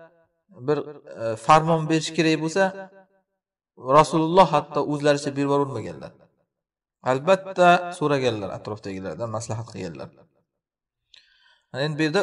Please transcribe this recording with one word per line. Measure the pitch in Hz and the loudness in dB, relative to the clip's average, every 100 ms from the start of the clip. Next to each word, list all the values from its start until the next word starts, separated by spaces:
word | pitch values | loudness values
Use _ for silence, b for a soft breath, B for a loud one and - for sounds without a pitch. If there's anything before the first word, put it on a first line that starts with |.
| - _ _ _ _ 175 | -20 _ _ _ _ -8
bir, | 127 147 - 147 - | -4 -4 -4 -14 -18
e, | 78 113 113 | -8 -6 -2
farmon | - 156 160 160 156 | 4 6 6 0 0
berish | 160 156 | -2 0
kerak | 165 160 156 | 0 0 0
bo'lsa, | 160 190 190 190 190 - _ _ _ _ _ _ _ - | 0 0 0 -2 -16 -20 _ _ _ _ _ _ _ -10
Rasululloh | 123 147 156 165 160 180 165 | 4 4 4 0 4 4 6
hatto | 147 147 147 | 2 -2 -4
o'zlaricha | 143 147 147 143 143 | -4 0 0 0 -2
berib | 139 139 | -2 0
yubormaganlar. | 143 135 117 95 76 - - _ _ _ _ _ _ _ _ | 0 -2 -6 -10 -12 -16 -20 _ _ _ _ _ _ _ _
Albatta, | 127 131 156 190 190 185 175 175 175 | -2 0 2 0 0 4 6 6 2
so'raganlar, | 175 151 143 127 110 95 | -4 0 0 0 -2 -6
atrofdagilardan | - - 104 101 95 95 80 117 | -10 -10 -10 -10 -10 -10 -8 -8
maslahat | 110 - 110 113 | -8 -8 -8 -10
qilganlar. | 98 92 71 - - _ _ _ _ _ _ _ _ _ b b b b b _ | -12 -12 -12 -16 -20 _ _ _ _ _ _ _ _ _ b b b b b _
Endi | 127 151 147 | -6 -4 0
bu | |
yerda | 156 170 | 0 0